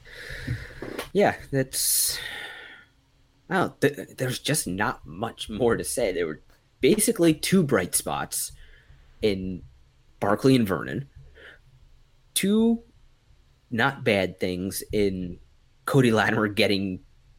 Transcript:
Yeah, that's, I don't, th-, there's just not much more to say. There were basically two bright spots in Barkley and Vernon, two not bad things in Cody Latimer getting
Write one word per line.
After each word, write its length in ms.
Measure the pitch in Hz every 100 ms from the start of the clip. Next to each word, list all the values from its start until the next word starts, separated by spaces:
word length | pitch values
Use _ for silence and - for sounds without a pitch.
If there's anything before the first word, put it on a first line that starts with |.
| - - - - - - - - - - -
Yeah, 220 | 190 160 - -
that's, 640 | 139 135 - - - - - - - - - - - - _ _ _ _ _ -
I 60 | 185
don't, 220 | - -
th-, 380 | 139 - - -
there's 220 | 127 117
just 260 | - 151 -
not 400 | 92 110 - -
much 460 | 82 113 - -
more 260 | 104 120 95
to 60 |
say. 280 | 85 - 110
There 140 | 90 82
were 160 | 78 - _ _ -
basically 520 | 131 214 - 220 170
two 280 | 156 - 190
bright 320 | 139 104 87
spots 580 | - - 71 - - - - - - - - - -
in 400 | 110 98 92 90 - - _ _ _ -
Barkley 360 | 101 107 135 131
and 120 | 104
Vernon, 400 | 80 60 90 139 - - - - - _ - - - _ _ _
two 480 | - 190 214 226 233 - _ - _ _ _ _ _ -
not 340 | 113 127 139
bad 360 | 120 101 90 85
things 420 | 95 90 98 - -
in 480 | 107 101 95 90 87 - _ _ _ -
Cody 260 | 139 123
Latimer 360 | 110 101 113 107
getting 540 | 101 101 98 98 92 - _ _